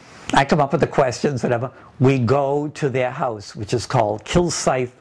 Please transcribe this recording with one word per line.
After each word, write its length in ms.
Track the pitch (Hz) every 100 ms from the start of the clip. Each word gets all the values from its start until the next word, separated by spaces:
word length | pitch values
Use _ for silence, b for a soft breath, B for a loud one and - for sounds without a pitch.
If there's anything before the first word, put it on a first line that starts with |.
| B B B
I 120 | - 139
come 140 | 170
up 120 | 139
with 100 | 123
the 60 | 127
questions, 560 | - 131 117 156 131
whatever. 280 | - 117 127 B B -
We 200 | 131 135
go 480 | 113 139 139 147 147
to 200 | 147 147
their 220 | 127 127
house, 440 | 131 135 107 - -
which 180 | 104
is 120 | 120 -
called 380 | 127 107 107 -
Kilsyth 680 | - 175 - - 131 123 -